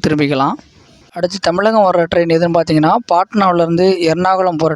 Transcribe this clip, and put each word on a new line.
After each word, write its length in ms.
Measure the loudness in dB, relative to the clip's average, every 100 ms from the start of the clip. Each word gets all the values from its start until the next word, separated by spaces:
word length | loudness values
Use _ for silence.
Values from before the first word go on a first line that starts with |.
| -2
திரும்பிக்கலாம். 440 | 0 -2 0 -2 -4 -14 -20 -20 _ _
அடுத்து 280 | -8 -6 -4
தமிழகம் 520 | -2 0 0 2 2
வர்ற 140 | 2 0 0
ட்ரெயின் 180 | 0 0
எதுன்னு 160 | 2
பார்த்தீங்கன்னா, 420 | 0 0 0 2 0 0
பாட்னாவிலேருந்து 720 | -2 0 0 0 0 0 2 2 2
எர்ணாகுளம் 560 | 0 0 0 0 0 0
போற 180 | -2